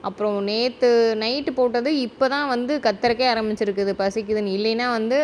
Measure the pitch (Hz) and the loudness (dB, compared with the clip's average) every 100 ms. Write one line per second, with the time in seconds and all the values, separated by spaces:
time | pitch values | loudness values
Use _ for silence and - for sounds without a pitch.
0 | 202 190 208 202 202 214 254 240 247 233 | -10 -4 -2 0 -2 0 -2 2 4 6
1 | 226 220 220 277 285 254 247 240 254 302 | 4 2 -2 -2 -2 0 0 0 0 0
2 | 240 - 262 277 285 247 247 294 226 196 | -2 0 0 0 -2 -2 -2 0 0 0
3 | 240 233 254 226 214 220 202 196 196 190 | 0 2 0 0 -2 -2 -2 0 -2 0
4 | 196 220 208 214 202 190 214 226 247 226 | -2 -2 -2 -2 0 0 0 0 -2 -2
5 | 220 269 | 0 2